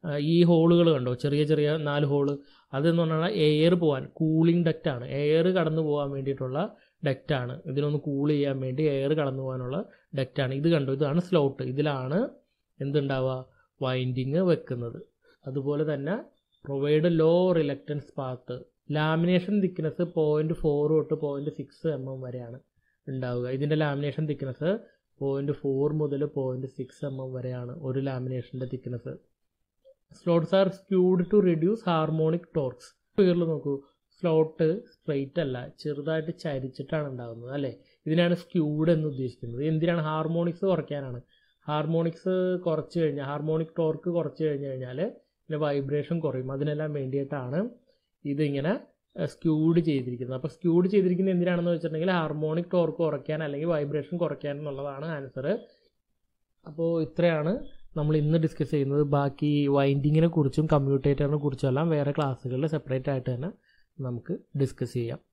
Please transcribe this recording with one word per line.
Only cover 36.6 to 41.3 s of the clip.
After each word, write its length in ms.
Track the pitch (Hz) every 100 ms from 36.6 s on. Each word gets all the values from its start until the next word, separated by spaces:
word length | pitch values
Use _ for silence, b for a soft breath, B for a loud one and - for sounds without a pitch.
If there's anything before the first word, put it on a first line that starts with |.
| 131 - 139 160 143
ഉണ്ടാകുന്നത്, 440 | 127 120 117 120
അല്ലേ? 180 | 139 139 107 b b
ഇതിനാണ് 320 | - 160 175
സ്ക്യൂഡ് 560 | 175 - 180 151 151 160
എന്ന് 160 | 160 156
ഉദ്ദേശിക്കുന്നത്. 540 | 131 127 - 117 117
എന്തിനാണ്? 400 | 151 156 170 170
ഹാർമോണിക്സ് 600 | 156 156 160 165 170 170
കുറയ്ക്കാനാണ്. 560 | 190 170 139 143 135 123 -